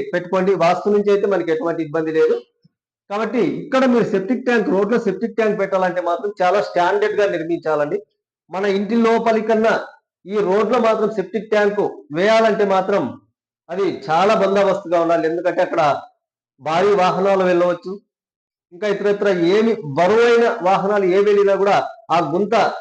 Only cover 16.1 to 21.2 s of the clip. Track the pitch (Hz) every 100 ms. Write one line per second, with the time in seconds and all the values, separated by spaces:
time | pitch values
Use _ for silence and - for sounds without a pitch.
16.1 | _ _ _ _ _ 139 165 202 185 180
17.1 | 170 196 196 180 175 175 175 185 208 -
18.1 | _ _ _ _ _ _ 175 208 196 202
19.1 | 202 202 180 170 208 226 214 147 135 185
20.1 | 220 240 233 233 - 175 190 196 208 185
21.1 | 190